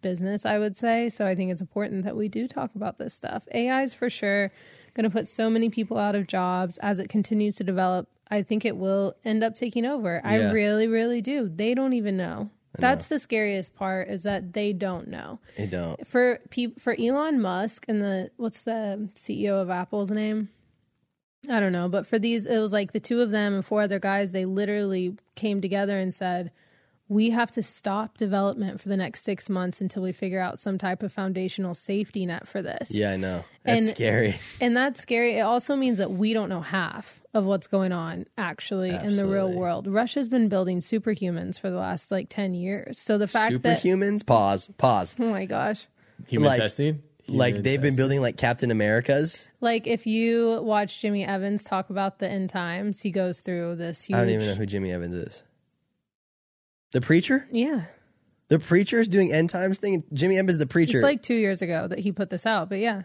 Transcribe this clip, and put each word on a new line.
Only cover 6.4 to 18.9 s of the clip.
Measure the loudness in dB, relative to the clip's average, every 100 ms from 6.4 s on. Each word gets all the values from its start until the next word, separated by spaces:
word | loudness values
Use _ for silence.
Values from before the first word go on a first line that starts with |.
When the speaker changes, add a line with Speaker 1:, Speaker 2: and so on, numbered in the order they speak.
| 0 0 -2 -2
Speaker 1:
as | -2 -2
it | 0
continues | 0 2 2 0 0
to |
develop. | -2 2 2 0 -4 _ _
I | -2
think | 0 0
it | 0 -2
will | 0 2 0 -4
end | -2 0
up | 0
taking | -2 -4 -2 -2
over. | -2 -2 -2
I | 2 2
Speaker 2:
Yeah. | 4
Speaker 1:
really, | 2 2 2 2
really | 2 0 -2
do. | -2 -2 -2
They | -2 0
don't | 2 2
even | 0 0 -2
know. | -4 -6 -10 _ _ 0
Speaker 2:
I |
know. | 2
Speaker 1:
That's | 2 0
the | -4
scariest | 0 0 0 -2 -6
part, | _ -4 -2 -4
is | -4
that | -4 -4 -4
they | -4 -2
don't | -2 -4 -4 -8
know. | -12 -12 -14 -16 -8
Speaker 2:
They | -4
don't. | -2 -4 -6 -2
Speaker 1:
For | 2 4 2 -4
peop-, | -4 -4 -4
for | -4 0
Elon | 0 2 2 2
Musk | 0 0 -4 -6 -4
and | -2
the, | 0 -2 -4 _
what's | -6 -6
the | -6 -4 -4